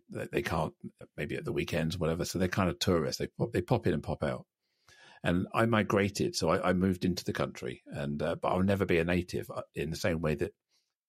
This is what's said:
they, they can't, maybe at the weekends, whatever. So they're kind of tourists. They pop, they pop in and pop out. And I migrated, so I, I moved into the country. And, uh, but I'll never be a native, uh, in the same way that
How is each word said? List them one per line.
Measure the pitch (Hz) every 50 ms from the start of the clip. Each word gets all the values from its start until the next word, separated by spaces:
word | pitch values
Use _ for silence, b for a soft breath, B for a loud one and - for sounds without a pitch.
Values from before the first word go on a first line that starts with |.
| - -
they, | - 110 - - -
they | - -
can't, | - - 82 80 78 - _ - - - - - - _
maybe | - 78 69 67
at | 65 80
the | - -
weekends, | 71 - - - 80 80 80 82 92
whatever. | 82 80 82 87 82
So | - - 87
they're | 92 90
kind | - 107 95 87
of | 80 -
tourists. | - - 92 80 76 64 - -
They | - -
pop, | _ - 139 - -
they | 101 87
pop | - 131 107 -
in | 101 82
and | 73 -
pop | - 73 - 80
out. | 71 64 64 - _ _ _ B B B B B B B B B B B B -
And | 92 87 90 104 - -
I | - 113
migrated, | 113 117 107 101 - - 98 101 101 - - - - -
so | - - 80
I, | 80 - - 90
I | 92
moved | 90 92 98 92 87 -
into | 95 85 - -
the | - -
country. | - 73 - - - - 62 64 - _
And, | - - 73 71 71 73 73 78
uh, | 80 82 -
but | - -
I'll | - 90 95
never | 98 98 95 98
be | 87 92 82
a | 82
native, | 85 90 90 87 - - - - - -
uh, | - - - -
in | - 71 78
the | 82
same | - - 101 82 80
way | 80 78 78
that | 73 85 - - _ _ _ _ _ _ _ _ _ _